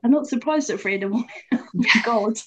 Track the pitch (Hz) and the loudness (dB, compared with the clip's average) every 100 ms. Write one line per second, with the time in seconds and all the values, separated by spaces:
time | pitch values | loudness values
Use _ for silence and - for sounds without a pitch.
0 | 233 294 285 240 302 311 285 - 190 196 | 4 2 2 -2 0 0 0 -4 -2 -2
1 | 196 214 240 - - 240 - 175 240 226 | -2 -2 -4 -12 -4 -4 -4 -2 2 2
2 | 233 233 202 220 | 2 0 0 -4